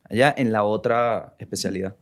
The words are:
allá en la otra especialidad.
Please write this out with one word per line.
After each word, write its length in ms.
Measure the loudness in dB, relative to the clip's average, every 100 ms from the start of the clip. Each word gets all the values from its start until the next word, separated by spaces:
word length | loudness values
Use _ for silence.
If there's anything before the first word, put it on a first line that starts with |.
allá 300 | -4 2 2 2
en 160 | 0
la 120 | 2
otra 720 | 2 0 0 2 2 0 -6 -16
especialidad. 580 | -12 -6 -6 -4 -6 -10